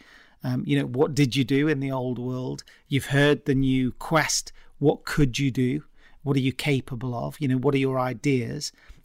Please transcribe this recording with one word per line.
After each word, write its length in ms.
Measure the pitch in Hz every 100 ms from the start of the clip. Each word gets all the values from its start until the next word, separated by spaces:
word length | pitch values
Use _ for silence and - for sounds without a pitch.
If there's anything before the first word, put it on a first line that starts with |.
| - - - _
um, 200 | 127 127 139
you 140 | 143
know, 60 | 139
what 280 | 123 156
did 220 | 139 143 135
you 80 |
do 240 | 131 139 151
in 120 | 143
the 120 | 135
old 260 | 135 127 123
world? 460 | 123 127 127 143 - - -
You've 200 | 139 -
heard 380 | 139 143 147 -
the 100 | 135
new 360 | 135 131 127
quest. 600 | - - 160 135 - - - - -
What 260 | 143 - -
could 320 | - 143 120
you 140 | 139
do? 320 | 123 123 147 - - - -
What 120 | 139 139
are 40 |
you 120 | 131
capable 600 | 127 - 139 - 123 127
of? 240 | 120 143 139
You 80 | 143
know, 100 | 131
what 180 | 131 139
are 40 |
your 200 | 135 131
ideas? 720 | 127 113 147 131 117 147 - - - -